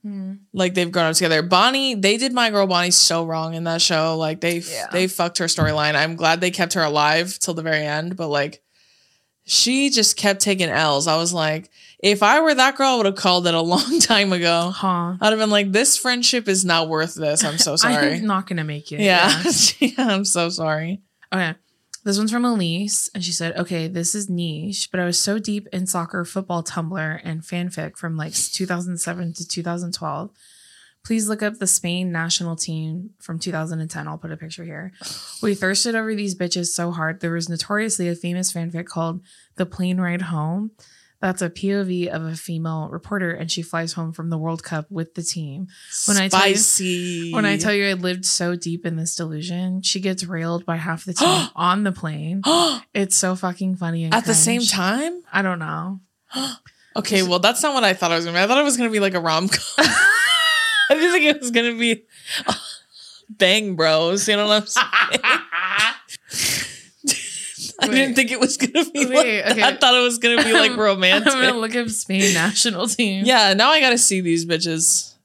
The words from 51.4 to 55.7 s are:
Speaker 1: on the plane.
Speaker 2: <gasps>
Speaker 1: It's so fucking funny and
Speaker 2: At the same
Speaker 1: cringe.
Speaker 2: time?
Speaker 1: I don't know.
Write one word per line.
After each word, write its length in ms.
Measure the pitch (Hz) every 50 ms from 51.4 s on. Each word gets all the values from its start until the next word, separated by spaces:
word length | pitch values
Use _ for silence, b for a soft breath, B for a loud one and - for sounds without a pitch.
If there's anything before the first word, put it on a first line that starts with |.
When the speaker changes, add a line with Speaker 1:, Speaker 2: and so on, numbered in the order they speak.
| 285 226 _
Speaker 1:
on 280 | - 170 180 180 202 208
the 80 | 196 185
plane. 480 | - - 160 151 151 151 160 180 196 190
Speaker 2:
<gasps> 480 | 277 320 339 349 320 277 233 - _ _
Speaker 1:
It's 220 | 202 196 190 -
so 200 | - - 185 185
fucking 420 | 185 - 180 180 180 190 185 185
funny 260 | 185 175 165 165 165 165
and 80 | 160 180
Speaker 2:
At 120 | 233 233
the 80 | - 220
same 240 | - 160 226 233 240
Speaker 1:
cringe. 120 | 240 214
Speaker 2:
time? 520 | 202 196 180 185 214 254 302 330 359 359 339 _
Speaker 1:
I 100 | - 196
don't 180 | 196 185 180 170
know. 420 | 160 156